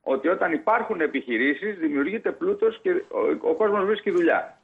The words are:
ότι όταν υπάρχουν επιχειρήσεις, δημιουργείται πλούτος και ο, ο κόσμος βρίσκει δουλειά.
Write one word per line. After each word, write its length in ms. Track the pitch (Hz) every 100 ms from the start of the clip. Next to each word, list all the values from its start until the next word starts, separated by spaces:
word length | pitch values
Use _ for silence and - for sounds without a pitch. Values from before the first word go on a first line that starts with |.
ότι 260 | - - 170
όταν 240 | - 180
υπάρχουν 500 | 160 208 233 220 190
επιχειρήσεις, 760 | 147 135 - 113 135 139 208 190
δημιουργείται 540 | 160 139 147 220 196
πλούτος 480 | - 185 202 220 220
και 80 | 185
ο, 580 | 175 - - - - -
ο 40 |
κόσμος 320 | 160 214 202 196
βρίσκει 260 | 202 208
δουλειά. 480 | 175 165 98 - -